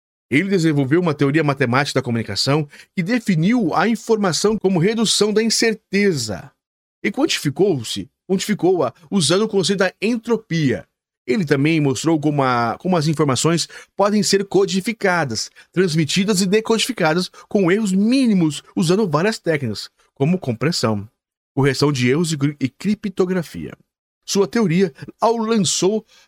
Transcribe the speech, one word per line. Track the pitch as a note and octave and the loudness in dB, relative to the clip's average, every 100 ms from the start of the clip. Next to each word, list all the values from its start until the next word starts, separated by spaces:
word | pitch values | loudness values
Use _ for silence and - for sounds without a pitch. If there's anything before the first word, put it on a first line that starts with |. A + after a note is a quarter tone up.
| _ _ _ | _ _ _
Ele | C#3 G3 | -2 0
desenvolveu | F#3+ D#3+ C#3+ C3 E3 | 0 2 0 2 2
uma | F3 | 0
teoria | C#3 C#3 D#3 | 0 0 2
matemática | D3 C3+ B2 B2+ C#3+ C3+ | 0 0 0 0 0 -2
da | |
comunicação | A#2+ A#2 G#2+ G2+ C3 D3+ D3 - - - | -2 -4 -4 -4 -2 -2 -2 -12 -10 -6
que | |
definiu | E3+ B3 - D#3+ F3 B3 E3 | -2 -2 0 0 2 2 0
a | - G3+ | 0 0
informação | A3 - A3 G3 D3 G#3 A3 | -2 0 0 2 0 0 0
como | F#3+ F3+ | 0 2
redução | F#3+ A#3 A3 - G#3+ | 2 2 0 2 2
da | G#3+ | 2
incerteza | A3+ - A3+ G#3+ _ G3 G3+ D3 A2 F2+ C3+ _ _ _ _ _ | 0 2 0 -2 _ 2 2 2 -4 -8 -12 _ _ _ _ _
e | G#3+ | -6
quantificou-se, | B3+ D4 - D3 D3 G3+ C#3+ A2 G2+ - _ - | -2 -2 0 -4 0 0 0 -4 -10 -10 _ -4
quantificou-a | F#3+ - F#3 E3+ F3+ B2 - - | -4 -2 0 2 2 0 -4 -4
usando | G3 C#3 F#3 | -2 2 0
o | A3 | 0
conceito | G3 D#3 F3 | 0 0 0
da | F#3 - | -2 -2
entropia. | G#3 A#3+ A#3 A3+ - E3 C#3 G2 - _ _ _ - | -2 -2 -2 -4 -2 -2 0 -2 -8 _ _ _ -4
Ele | A#3+ | -2
também | D3 C#3 D3+ D#3+ | 0 2 2 2
mostrou | C#3+ B2 D3+ D#3+ | 0 0 0 0
como | D#3 D3 | 0 0
a, | C3 A#2+ A#2 F#2+ | 0 0 -2 -2
como | F3+ F3 | -2 0
as | D3+ | 0
informações | D#3 D3 B2+ D#3+ E3+ - - - | 0 0 0 0 0 -4 -12 -12
podem | - G3+ G#3 | -2 2 2
ser | - G3 G3 | 2 0 0
codificadas, | F#3 F#3 F#3+ G3+ A3 G3 F3 C#3 A2 - - _ | 0 0 -2 -4 -2 -2 0 -2 -6 -10 -14 _
transmitidas | E3+ F#3+ D#3 D3 F3 G3+ F#3 | -2 0 0 0 0 0 0
e | G3 | 2
decodificadas | G#3+ A3 A3+ - A3+ D#3+ E3+ F3 - - | 0 2 0 -2 -2 0 0 -4 -10 -4
com | G#3 E3+ | 0 2
erros | G#3 G#3 | 2 0
mínimos | F#3+ A3 C4+ B3 F#3+ D#3 - - | 0 2 2 2 2 0 -2 -8
usando | - E3 F#3+ G3 | -2 0 2 2
várias | D3 G#3 A3 | 0 0 -2
técnicas, | E3+ D3+ A#2+ G2 - _ _ | -2 -2 -2 -8 -12 _ _
como | - C#3 F#3 | -2 0 0
compressão, | C3 A2+ D3 - A2+ G#2 G#2 _ _ _ _ | -2 -2 -2 0 -2 -2 -6 _ _ _ _
correção | C3+ C#3 B2+ D3 | 0 0 2 0
de | C3+ B2 | 2 2
erros | D3 E3 | 2 0
e | D3+ | -2
cri-, | C#3+ D3 | -4 -2
e | C3 | -6
criptografia. | - F#3+ G#3+ G3+ - F#3 F#3 - F2 C#2+ - _ _ _ _ | -4 -4 -4 -4 -2 -2 -2 -6 -10 -12 -14 _ _ _ _
Sua | - G3 G3 | -4 0 0
teoria | A#3 G3 E3+ F#3+ - - - | 0 2 2 0 -2 -18 -2
ao-, | A3 A#3 | 0 0
lançou | A3 A3+ D3+ - F#3 A3 - _ | 0 0 0 0 0 0 -6 _